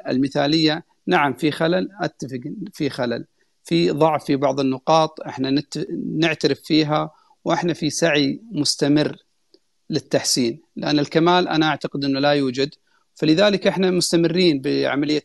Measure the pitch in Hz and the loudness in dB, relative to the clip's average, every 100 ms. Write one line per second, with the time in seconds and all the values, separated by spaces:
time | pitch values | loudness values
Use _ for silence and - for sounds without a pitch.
0 | - 131 135 147 143 160 156 160 - _ | -2 -2 -2 0 0 2 2 0 -6 _
1 | - 180 139 123 151 143 165 185 - - | 0 2 2 0 -2 0 0 0 -4 -6
2 | 156 - 135 127 139 214 170 - 143 - | -8 -8 -12 -10 -10 -10 -12 -6 -6 -4
3 | 123 117 - _ _ _ - 170 175 151 | -4 -4 -8 _ _ _ -2 0 2 2
4 | 160 147 - 135 139 135 135 131 - 160 | 2 2 -2 0 0 0 0 0 2 2
5 | 156 - - 127 131 139 - 151 - - | 2 -2 -12 -6 -2 -2 -2 -8 -8 -6
6 | - 156 160 156 147 135 - 156 147 151 | -6 0 0 2 0 0 0 0 2 0
7 | 156 - _ _ - 165 175 - 151 - | -2 -10 _ _ -4 -2 -2 -2 -4 0
8 | 165 147 139 147 - 156 135 - 143 151 | 0 2 0 -4 -6 -4 -2 0 2 2
9 | 139 147 _ _ _ _ _ _ - 139 | 0 -4 _ _ _ _ _ _ -8 -6
10 | - 143 - 135 120 147 _ - 147 147 | -2 -2 0 0 -2 -4 _ -8 -2 -2
11 | 147 165 165 180 180 160 156 139 - 143 | 0 2 4 2 2 0 0 -2 -6 -4
12 | 139 135 147 147 131 123 135 - _ _ | -2 0 2 2 0 -2 -4 -6 _ _
13 | _ - 156 160 208 196 196 175 185 180 | _ -2 2 4 4 2 0 2 2 2
14 | - 170 170 175 180 139 143 139 135 135 | 2 2 2 4 2 2 0 -2 0 -2
15 | 147 147 | -2 -2